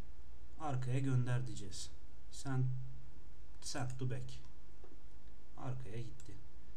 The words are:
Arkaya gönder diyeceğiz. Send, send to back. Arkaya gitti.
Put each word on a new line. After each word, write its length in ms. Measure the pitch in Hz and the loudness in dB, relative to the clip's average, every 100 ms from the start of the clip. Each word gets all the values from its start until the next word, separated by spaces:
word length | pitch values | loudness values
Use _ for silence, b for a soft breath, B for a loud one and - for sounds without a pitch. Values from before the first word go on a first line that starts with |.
| - - - - - - | -2 -2 0 0 0 0
Arkaya 380 | 151 131 127 131 | 0 0 2 2
gönder 480 | 135 127 123 123 127 | 4 4 4 2 2
diyeceğiz. 420 | - 101 - - - - - - | 0 0 0 0 0 0 0 0
Send, 320 | - 139 131 127 127 - - - - - - - - | 0 0 2 2 2 0 0 0 0 0 0 0 0
send 280 | - 143 127 127 | -2 0 0 0
to 100 | 127 | 0
back. 300 | 127 - - - - - - - - - - - - - - | 0 0 0 0 0 0 0 0 0 0 0 0 0 0 -2
Arkaya 440 | - 127 127 113 | -2 0 0 0
gitti. 320 | 127 - - 101 - - - | 0 0 0 0 -2 -2 -2